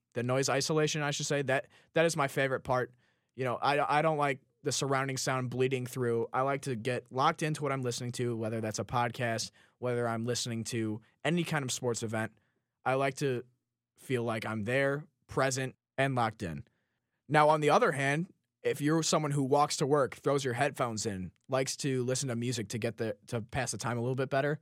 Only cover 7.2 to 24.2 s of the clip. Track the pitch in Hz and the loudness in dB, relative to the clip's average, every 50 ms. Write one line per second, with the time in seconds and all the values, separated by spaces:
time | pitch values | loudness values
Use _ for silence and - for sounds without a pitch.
7.2 | 139 160 170 - 165 156 156 147 147 139 135 135 127 123 120 - 127 120 120 - | 2 2 2 0 -2 -2 -2 -2 -2 -2 -2 -2 -2 -4 -4 -4 -6 -6 -4 -4
8.2 | 123 120 117 110 113 110 117 113 110 110 104 - 104 - - 120 120 120 - - | -2 -2 -2 -2 -4 -4 -4 -4 -4 -4 -4 -6 -4 -2 0 0 0 0 -2 -2
9.2 | 127 117 113 113 - - - _ _ _ _ - 120 123 123 120 120 117 113 113 | -2 -2 -2 -2 -4 -8 -12 _ _ _ _ -6 -4 -2 -2 0 0 -2 -2 -2
10.2 | 113 120 120 - - 123 117 113 110 - - 117 110 107 107 107 - _ _ _ | -2 -2 -2 -2 -4 -4 -4 -6 -6 -4 -4 -2 -2 -2 -4 -6 -10 _ _ _
11.2 | - 143 170 175 165 - 160 151 135 127 - - 127 123 117 - 117 107 113 110 | -2 0 0 0 0 0 -2 -2 -2 -2 -4 -2 -2 -2 -2 -2 -4 -4 -2 -2
12.2 | 110 107 - _ _ _ _ _ _ _ _ _ - 123 131 135 139 139 139 - | -4 -4 -6 _ _ _ _ _ _ _ _ _ -2 0 2 2 2 0 -2 -2
13.2 | 151 139 127 117 - _ _ _ _ _ _ _ _ _ _ - - - 131 120 | -2 -2 -2 -2 -6 _ _ _ _ _ _ _ _ _ _ -14 -6 -4 -2 -2
14.2 | 117 117 110 110 110 110 110 110 101 110 123 135 139 139 139 147 151 - _ _ | 0 -2 -2 -4 -4 -4 -4 -4 -2 0 0 2 2 2 0 -2 -6 -12 _ _
15.2 | _ - - 147 135 131 123 135 131 127 - _ _ _ _ - 139 139 131 123 | _ -6 0 0 2 2 0 -2 -4 -6 -8 _ _ _ _ 0 0 2 2 2
16.2 | 117 113 110 - 104 85 78 71 - _ _ _ _ _ _ _ _ _ _ _ | 0 0 0 -4 -8 -8 -8 -8 -12 _ _ _ _ _ _ _ _ _ _ _
17.2 | _ - 143 151 151 151 156 156 151 147 151 214 240 196 147 139 139 139 143 160 | _ 2 6 6 8 8 6 6 6 6 6 6 6 4 2 2 0 0 2 0
18.2 | 180 - - _ _ _ _ _ - 120 117 - 143 147 160 165 156 - 180 160 | -2 -4 -8 _ _ _ _ _ -2 -2 -2 0 2 2 2 2 2 2 2 2
19.2 | 156 147 143 147 135 127 143 143 147 147 - - 156 131 151 147 131 117 - - | 2 2 0 0 2 4 4 4 4 4 2 0 0 2 4 4 2 2 -2 -2
20.2 | - 143 143 139 135 131 117 127 143 147 - - 131 120 113 107 104 113 98 95 | 0 0 0 2 0 0 0 0 0 0 0 -2 -2 -2 -2 -4 -4 -4 -4 -6
21.2 | 92 85 - _ _ - 131 131 139 135 - - - 143 131 127 120 123 131 127 | -6 -8 -12 _ _ -2 0 0 0 0 -4 -4 -2 -2 0 0 0 0 -2 -2
22.2 | 143 131 120 117 117 123 123 117 107 - - 110 110 113 - - 117 110 101 - | -2 -2 -2 -2 -2 -2 -2 -4 -4 -6 -4 -4 -4 -4 -4 -2 -4 -4 -4 -6
23.2 | _ - 123 117 101 - - 139 123 - - 104 - 113 120 120 117 127 131 127 | _ -6 -6 -6 -6 -4 -4 -4 -4 -4 -4 -4 -4 -4 -2 -2 -2 -2 0 -2